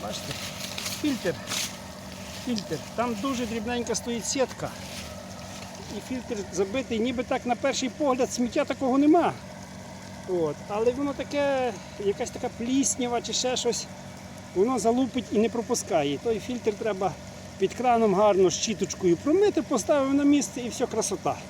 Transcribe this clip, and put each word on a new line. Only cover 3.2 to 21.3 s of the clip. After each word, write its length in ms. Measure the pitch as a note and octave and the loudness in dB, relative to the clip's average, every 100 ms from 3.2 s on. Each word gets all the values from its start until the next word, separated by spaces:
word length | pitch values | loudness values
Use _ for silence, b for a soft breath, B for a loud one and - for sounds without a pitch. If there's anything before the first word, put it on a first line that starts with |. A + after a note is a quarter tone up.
дуже 240 | C4+ B3 A#3 | -2 -2 -2
дрібненька 500 | A3+ A3 A#3+ A#3 A3 | -4 -2 -4 -2 -2
стоїть 300 | - A#3 - | -2 -4 -2
сітка. 440 | C#4 B3 - D3+ - - - - - - - - - - - - G3+ | 0 0 -2 -8 -6 -10 -10 -10 -12 -12 -12 -12 -12 -12 -12 -10 -10
І 20 | - | -6
фільтр 340 | B3+ G#3+ A3 F#3+ | -8 -4 -6 -4
забитий, 460 | F3+ G3 B3 B3+ A3+ | -2 0 0 -2 0
ніби 240 | A#3+ B3 | 0 0
так 220 | B3+ C4 B3 | -2 -2 0
на 100 | A#3 | 0
перший 340 | C#4 B3+ C4 | 0 0 -2
погляд 440 | F#3+ D4+ B3+ A#3+ | 0 0 2 0
сміття 320 | - A#3+ D#4 C#4 | 0 0 0 0
такого 320 | C4+ C4+ C4+ | 0 2 6
нема. 360 | D4 E4+ B3 C3 - - - - - - - - - | 8 8 6 0 -12 -14 -14 -14 -14 -14 -14 -14 -2
От. 260 | F3+ D#3 C#3+ - | 0 0 -2 -4
Але 240 | G#3 A#3 | 0 0
воно 220 | B3 C#4+ | 2 -4
таке, 600 | C#4 C4+ C#4+ C#4 C4+ B3+ F#3+ F#3+ - G3+ | -4 -4 0 2 2 0 -4 -12 -4 -2
якась 240 | G3 A3+ | 0 -4
така 200 | - B3 - | -4 -6 -4
пліснява 640 | A#3 C4 C4 - B3 A#3+ | 0 2 2 0 0 -2
чи 120 | A3 | -2
ще 240 | G#3+ B3+ B3+ | -2 0 0
щось, 280 | A#3+ A3 - - - - - - - F3 | 0 -2 -6 -12 -14 -14 -16 -16 -6 2
воно 240 | A3 B3+ | 2 4
залупить 460 | A3 A#3+ C4 B3+ - | 2 4 2 -2 0
і 80 | G#3+ | 2
не 100 | A3+ | 2
пропускає. 680 | A#3 G#3+ G3 - F#3 C#3+ C#3 | 0 -2 -2 2 2 2 0
Той 220 | A3+ A3 | 0 -2
фільтр 340 | - B3 A3 | -2 -2 -2
треба 380 | G3+ A3 F#3+ F#3+ - - - - - | 0 -2 0 -2 -2 -12 -14 -14 0
під 140 | F#3+ | 0
краном 420 | - B3 A#3 A3+ F#3 | 2 4 6 6 8
гарно 340 | G#3+ F#3+ F#3 | 6 8 6
щіточкою 680 | - - F#3 F#3 - F#3 E3+ | 4 -2 0 -2 2 4 4
промити, 440 | C#4 F4 G#4 E4+ | 4 6 6 4
поставив 520 | B3+ C4+ - D4 C4+ | 0 0 4 4 4
на 100 | C#4 | 4
місце 380 | C#4+ D4 - - | 6 6 4 -4
і 80 | A#3+ | -6
все, 160 | - A#3+ | -2 0
красота. 480 | A3 G3+ F#3+ D3 | 0 0 0 0